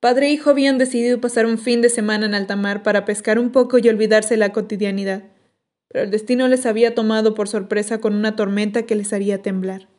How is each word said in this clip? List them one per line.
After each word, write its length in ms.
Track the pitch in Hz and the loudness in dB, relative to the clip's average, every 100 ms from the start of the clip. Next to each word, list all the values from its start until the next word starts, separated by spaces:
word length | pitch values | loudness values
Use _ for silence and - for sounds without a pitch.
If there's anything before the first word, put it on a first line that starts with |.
Padre 260 | 247 247 285 | 2 2 2
e 40 | |
hijo 160 | 294 294 | 2 2
habían 260 | 277 277 262 | 2 4 2
decidido 420 | 254 247 233 247 | 0 0 0 0
pasar 240 | 247 233 226 | 0 0 0
un 120 | 226 | 0
fin 240 | 226 240 | 0 2
de 80 | 240 | 2
semana 360 | 233 214 214 214 | 2 -2 -2 -2
en 100 | 208 | -2
alta 220 | 196 202 | -4 -4
mar 260 | 202 202 | -2 -2
para 220 | 208 202 196 | 0 0 0
pescar 340 | 208 - 220 | -4 0 0
un 120 | 240 | 2
poco 280 | 254 247 254 | 2 4 4
y 80 | 233 | 4
olvidarse 480 | 214 214 214 214 226 | 2 4 2 2 0
la 160 | 202 | 0
cotidianidad. 720 | 208 208 208 202 196 139 95 - _ _ _ _ _ _ | -2 -6 -4 -4 -4 -4 -6 -10 _ _ _ _ _ _
Pero 160 | - | -4
el 80 | 208 | -2
destino 360 | 208 214 247 254 | -2 0 0 2
les 180 | 254 254 | 2 0
había 280 | 214 233 | 2 2
tomado 400 | 233 220 220 220 | 2 0 2 0
por 140 | 214 202 | 0 -4
sorpresa 540 | 220 196 208 214 220 | -4 -2 -4 -2 -4
con 120 | 226 | -2
una 220 | 208 220 214 | -2 -2 -2
tormenta 480 | 202 202 214 220 | -2 -2 -2 -4
que 120 | 226 214 | -2 -4
les 180 | 202 | -2
haría 280 | 208 196 196 | -4 -2 -4
temblar. 460 | 202 190 185 190 - | -4 -4 -6 -8 -16